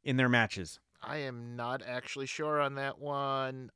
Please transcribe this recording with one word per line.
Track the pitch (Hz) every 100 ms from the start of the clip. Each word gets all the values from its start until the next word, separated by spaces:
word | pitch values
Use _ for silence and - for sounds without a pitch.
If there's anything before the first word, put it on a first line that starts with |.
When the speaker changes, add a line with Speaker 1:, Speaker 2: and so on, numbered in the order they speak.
Speaker 1:
in | - 131
their | 127
matches? | 120 110 - 85 - _ _ -
Speaker 2:
I | 151
am | 135 120 120 120
not | 120 131 -
actually | 123 127 139 135
sure | - 151 151
on | 139 139
that | 139 -
one. | 143 139 139 135 131 131 127